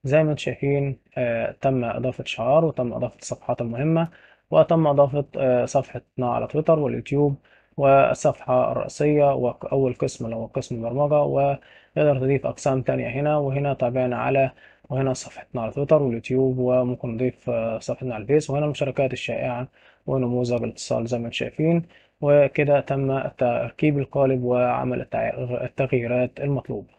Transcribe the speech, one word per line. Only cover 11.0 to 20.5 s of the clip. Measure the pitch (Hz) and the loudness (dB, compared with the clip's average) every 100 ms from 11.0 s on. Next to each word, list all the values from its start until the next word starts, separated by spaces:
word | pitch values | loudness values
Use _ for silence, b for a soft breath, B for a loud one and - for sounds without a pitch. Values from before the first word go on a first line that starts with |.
| 147 147 | 2 2
ونقدر | 147 139 139 139 - - _ - 151 | 2 2 0 -2 -8 -20 _ 0 2
نضيف | 135 131 135 131 | 2 2 0 0
أقسام | - 147 131 | -2 0 0
تانية | 127 131 117 | 0 -2 -4
هنا، | 123 147 151 | -2 0 0
وهنا | 139 135 143 | 0 -2 -2
تابعنا | 135 123 127 127 120 | 0 -2 0 -2 -2
على، | 120 135 131 - b b b | 0 2 0 -2 b b b
وهنا | 135 135 | -2 -2
صفحتنا | 127 - - - 127 | -2 -8 -18 -10 -6
على | 110 | -6
تويتر | 123 143 156 | -4 2 4
واليوتيوب، | 139 117 - 127 131 127 | 4 -2 -2 0 2 2
وممكن | 123 127 123 123 127 | 2 2 0 -4 -6
نضيف، | 113 127 - - | -4 -4 -4 -6
آه، | 117 113 110 | -4 -2 -6
صفحتنا | - - 131 110 | -6 -8 -6 -8
على | |
الفيس، | 107 147 151 | 0 0 2
وهنا | 139 151 | -2 -2
المشاركات | 147 139 123 135 | -2 -4 0 -2
الشائعة | 131 - - 127 120 131 b b b - | -2 -6 -6 -4 -6 -8 b b b -4
ونموذج | 135 123 123 123 | -2 0 0 0